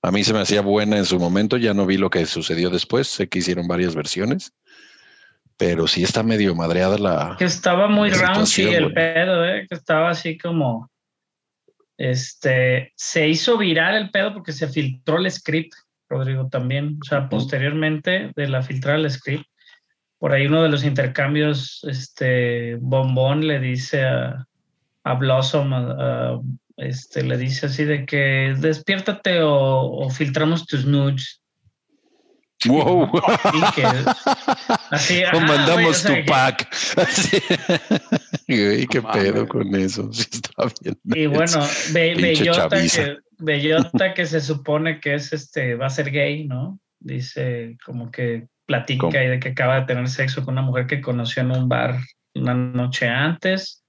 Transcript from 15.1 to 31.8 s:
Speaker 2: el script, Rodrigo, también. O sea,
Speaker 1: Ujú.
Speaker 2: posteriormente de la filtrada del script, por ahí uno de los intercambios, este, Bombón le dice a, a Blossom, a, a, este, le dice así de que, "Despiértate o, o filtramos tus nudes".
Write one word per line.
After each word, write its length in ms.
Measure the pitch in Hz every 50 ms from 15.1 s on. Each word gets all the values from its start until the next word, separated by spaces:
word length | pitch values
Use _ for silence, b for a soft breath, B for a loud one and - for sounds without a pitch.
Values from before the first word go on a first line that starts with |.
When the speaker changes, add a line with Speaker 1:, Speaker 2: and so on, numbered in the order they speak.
| 151 170
Speaker 2:
el 120 | 185 185
script, 440 | 185 - - - 156 160 160 - - - _ _ _ _ _ _
Rodrigo, 400 | - 131 135 131 135 135 131 131
también. 500 | - 127 123 127 135 139 147 151 151 151
O 40 | -
sea, 160 | - 147 143
Speaker 1:
Ujú. 80 | 139 135
Speaker 2:
posteriormente 1000 | - 107 120 131 - 131 131 143 147 156 156 156 156 151 147 180 185 190 214 202 -
de 120 | 151 143 139
la 140 | 135 127
filtrada 380 | 131 - 139 127 131 139 147 156
del 100 | 156 147
script, 340 | 131 131 - - 135 151 147 _ _ b b b b b b b b b _ _ _ _
por 140 | - 147 139
ahí 120 | 139 139
uno 160 | 143 151 160
de 80 | 165 156
los 140 | 147 143 131
intercambios, 1000 | 147 139 135 135 127 127 - 139 135 147 151 151 151 147 135 131 - - - - 151
este, 840 | 139 131 131 - _ - 135 127 127 123 123 120 120 120 117 117 117 117
Bombón 680 | 123 131 131 135 131 131 131 127 131 135 143 151 156 156
le 120 | 147 139
dice 440 | 131 127 127 127 131 - - 143 131
a, 400 | 131 127 123 123 127 127 131 127 _ _ _ _ _ _ _ _ _ _ _ _
a 100 | 135 127
Blossom, 580 | 127 135 135 127 131 135 - - 151 139 135 131
a, 60 | 127 123 123 123 131 131 123 120 120 123 123 123
a, 60 | 120 127 131 131 - _ _ _ -
este, 460 | 139 135 131 127 - _ - 135 131
le 140 | 131 127 123
dice 280 | 127 131 131 131 -
así 200 | 143 131 131 151
de 200 | 147 151 143 135
que, 480 | - - 143 139 135 135 135 135 135 135 135
"Despiértate 840 | 143 160 156 151 - - 196 190 185 - 202 - - 190 180 170
o, 400 | 160 151 147 139 135 135 135 131
o 280 | 131 127 127 131 139 131
filtramos 560 | 131 - 156 139 131 151 156 156 165 170 165 -
tus 180 | - 139 131
nudes". 560 | 139 143 143 139 139 139 131 131 - - _ _ _ _ _ _ _ _ _